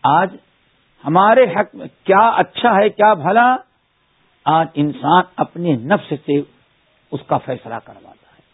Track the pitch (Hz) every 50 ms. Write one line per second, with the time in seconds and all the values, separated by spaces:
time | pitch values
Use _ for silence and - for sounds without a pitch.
0 | _ 131 143 160 185 190 190 - _ _ _ _ _ _ _ _ _ _ _ _
1 | _ 139 156 180 196 214 226 254 254 202 170 185 214 - - - - - _ _
2 | _ - 185 190 214 233 - - 185 - _ - - 240 220 190 202 214 208 -
3 | 208 214 214 175 139 165 196 226 240 247 254 262 - _ _ _ _ _ _ _
4 | _ _ _ _ _ _ _ _ _ - 156 160 165 156 _ 147 147 147 139 -
5 | - 143 165 180 180 - _ - - - _ 160 175 175 151 120 110 135 196 202
6 | - - 160 139 _ - 143 143 143 - _ _ _ _ _ _ _ _ _ _
7 | _ _ - 139 - _ 156 131 - - 131 117 - 113 113 113 - - 107 95
8 | _ - - _ _ _ _ _ _ _